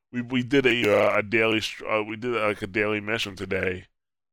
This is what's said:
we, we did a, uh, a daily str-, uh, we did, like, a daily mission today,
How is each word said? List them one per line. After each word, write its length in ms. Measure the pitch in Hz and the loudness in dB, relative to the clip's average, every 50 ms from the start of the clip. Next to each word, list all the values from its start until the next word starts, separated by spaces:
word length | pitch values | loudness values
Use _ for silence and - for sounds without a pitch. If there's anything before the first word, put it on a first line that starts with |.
| _ _ | _ _
we, 120 | - 123 120 | -8 -8 -8
we 200 | 120 131 127 123 | -2 -2 -2 0
did 220 | 113 139 139 127 | 2 2 4 6
a, 320 | 120 117 120 117 104 101 104 | 6 4 4 4 4 4 4
uh, 200 | 104 104 101 104 | 4 4 2 2
a 40 | 104 | 0
daily 380 | 101 110 110 110 113 107 107 | 0 2 2 2 2 2 0
str-, 260 | 104 - - - - | -2 -4 -8 -8 -6
uh, 160 | - 107 110 107 | -2 -2 -2 -2
we 140 | 107 113 | -4 -8
did, 160 | 110 117 123 120 | -8 -6 -4 -2
like, 300 | 110 107 104 104 - 107 | 0 0 0 -2 -2 -6
a 40 | |
daily 340 | 101 92 110 104 107 107 104 | -6 -2 0 0 0 0 -2
mission 360 | 101 104 113 113 - 104 95 | -2 -4 -4 -4 -4 -6 -8
today, 480 | 92 101 95 98 95 90 92 92 92 95 _ _ _ _ _ _ _ _ _ | -10 -6 -4 -4 -2 -2 -4 -4 -6 -10 _ _ _ _ _ _ _ _ _